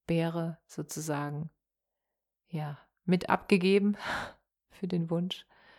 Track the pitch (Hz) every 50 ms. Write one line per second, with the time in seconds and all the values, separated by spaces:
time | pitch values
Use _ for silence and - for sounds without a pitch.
0 | _ - 165 165 165 165 170 170 165 165 160 - _ - - 151 147 - - 151
1 | 156 160 147 143 147 147 143 147 165 160 - _ _ _ _ _ _ _ _ _
2 | _ _ _ _ _ _ _ _ _ _ 170 151 151 147 143 - - _ _ _
3 | _ 175 180 175 - - - - - - 208 185 180 190 196 202 196 208 208 -
4 | - - - - - - - _ _ _ _ _ _ _ - - 196 180 180 170
5 | 165 165 170 170 180 185 - - - _ _ _ - - -